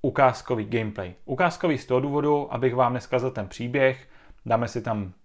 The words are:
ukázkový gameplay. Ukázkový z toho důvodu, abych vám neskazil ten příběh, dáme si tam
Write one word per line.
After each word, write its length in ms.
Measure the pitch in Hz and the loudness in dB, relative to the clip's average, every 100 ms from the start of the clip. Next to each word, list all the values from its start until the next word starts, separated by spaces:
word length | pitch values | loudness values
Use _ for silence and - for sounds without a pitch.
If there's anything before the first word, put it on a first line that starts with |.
ukázkový 640 | 135 - 131 120 - 120 107 | 0 4 4 4 -4 -4 -2
gameplay. 480 | 117 110 104 92 90 - | -2 -2 -6 -10 -12 -8
Ukázkový 520 | 135 175 - 175 139 | 0 0 2 0 0
z 80 | - | 0
toho 140 | 127 | 0
důvodu, 540 | 143 143 147 147 143 | 2 0 2 0 0
abych 220 | 123 127 123 | 0 0 2
vám 180 | 123 | 2
neskazil 380 | 123 - 127 127 | 0 -2 -2 -2
ten 160 | 127 98 | -4 -10
příběh, 600 | - 120 135 131 131 - - - - - | -8 -4 2 2 2 -12 -20 -20 -16 0
dáme 220 | 113 117 | 0 0
si 140 | 120 | -4
tam 320 | 113 107 98 - | -4 -4 -6 -12